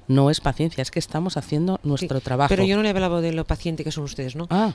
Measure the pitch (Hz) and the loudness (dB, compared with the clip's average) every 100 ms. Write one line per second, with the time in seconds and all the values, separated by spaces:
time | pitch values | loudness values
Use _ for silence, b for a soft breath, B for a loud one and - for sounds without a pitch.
0 | - 131 139 147 143 - 160 - 131 - | 2 4 6 4 0 0 -2 -2 -4 -4
1 | - 156 185 156 - 151 180 190 147 139 | -4 -4 -4 -4 -2 0 0 0 -2 -2
2 | 175 135 - 127 139 190 190 202 214 190 | 0 -4 -2 2 2 4 4 4 2 2
3 | 185 170 165 160 160 156 175 160 156 156 | 0 0 0 -2 -2 -2 -4 -4 -4 -6
4 | 143 - 127 135 170 180 220 | -8 -6 -8 -8 -2 0 0